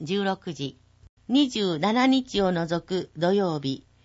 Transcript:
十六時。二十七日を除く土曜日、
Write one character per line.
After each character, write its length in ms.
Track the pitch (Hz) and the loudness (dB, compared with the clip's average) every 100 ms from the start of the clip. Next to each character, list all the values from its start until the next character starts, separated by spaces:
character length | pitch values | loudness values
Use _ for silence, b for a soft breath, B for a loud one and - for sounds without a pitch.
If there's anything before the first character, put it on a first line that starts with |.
十 220 | 156 196 | -4 -2
六 300 | 196 190 - | 0 -2 -6
時。 260 | 147 139 - _ _ - _ - | -8 -8 -10 _ _ -20 _ -2
二 220 | 254 285 | 2 2
十 280 | 226 196 160 | 0 0 0
七 300 | 185 233 262 | 0 2 4
日 340 | 262 254 202 | 2 0 0
を 100 | 190 | 0
除 340 | 175 165 170 - | 0 0 -4 -4
く 260 | 185 - 151 | -6 -6 -2
土 180 | 175 | 0
曜 260 | 202 185 156 | 2 2 -2
日、 260 | 139 135 - _ | -4 -6 -10 _